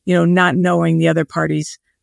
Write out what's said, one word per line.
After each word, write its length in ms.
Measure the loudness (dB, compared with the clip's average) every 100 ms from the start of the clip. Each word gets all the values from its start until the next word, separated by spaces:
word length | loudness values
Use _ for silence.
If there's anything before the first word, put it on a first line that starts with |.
you 100 | -2
know, 100 | 0
not 300 | 2 2 2
knowing 440 | 0 0 0 0 0
the 100 | 0
other 160 | 0
parties, 540 | -2 -4 -4 -4 -6 -14 _ _